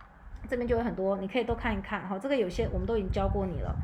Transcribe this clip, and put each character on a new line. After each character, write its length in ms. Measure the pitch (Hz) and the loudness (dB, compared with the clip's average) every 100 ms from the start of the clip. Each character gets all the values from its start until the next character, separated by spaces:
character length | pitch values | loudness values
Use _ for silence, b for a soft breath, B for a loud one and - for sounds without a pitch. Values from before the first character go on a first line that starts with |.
| - - - - - | -18 -20 -16 -12 -4
这 80 | 247 | -2
边 100 | 240 | 2
就 120 | 233 | 2
有 40 | |
很 120 | 233 | 2
多， 240 | 175 190 196 | 0 0 0
你 100 | 190 | 0
可 100 | 254 | 0
以 60 | |
都 100 | 233 | 0
看 220 | 233 240 202 | 0 0 -2
一 60 | |
看。 260 | - 202 185 | -2 -4 -4
好， 100 | 196 | -4
这 100 | 262 | 0
个 80 | 277 | 2
有 120 | 185 | 2
些 180 | 175 220 | 0 0
我 60 | 185 | 0
们 80 | 190 | 0
都 100 | 226 | 0
已 60 | |
经 80 | 190 | 0
教 180 | - 196 | 2 2
过 160 | 202 | 2
你 160 | 190 156 | 0 -2
了。 140 | - - | -2 -2